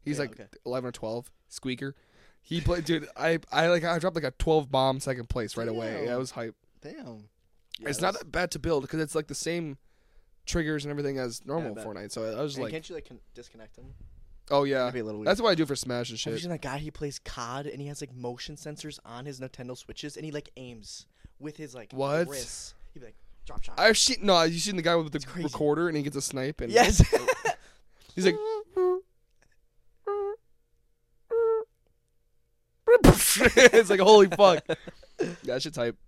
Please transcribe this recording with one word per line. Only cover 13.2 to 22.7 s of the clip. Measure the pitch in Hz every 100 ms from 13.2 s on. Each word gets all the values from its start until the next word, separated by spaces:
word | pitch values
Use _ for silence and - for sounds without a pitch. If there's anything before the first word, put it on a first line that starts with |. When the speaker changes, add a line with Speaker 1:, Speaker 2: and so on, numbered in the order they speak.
| -
Speaker 2:
disconnect | - 120 - 110 -
them? | 127 - - - - - -
Speaker 1:
"Oh, | 143
yeah." | 143 135
Speaker 2:
That'd | 123
be | 127
a |
little | 107 107
weird. | 110
Speaker 1:
That's | 190
what | 226
I | 170
do | 156
for | 139
Smash | 127 120 120
and | 113
Speaker 2:
Have | -
you | 113
Speaker 1:
shit. |
Speaker 2:
seen | 175
that | 165
guy? | 143 135
He | 151
plays | - 147 -
cod | - - 117 131 143
and | -
he | 143
has, | 143
like, | 139
motion | 127 123 123 - 147
sensors | 151 151 156 143 -
on | 117 139
his | 131
Nintendo | 131 - 123 123
Switches | - - 147 -
and | 156
he, |
like, | 147 143 -
aims | 127 117 101 - - _ - -
with | 147 147
his, | 151
like, | 123 107
Speaker 1:
What? | 127 139 151 170
Speaker 2:
wrists. | 139 120 - -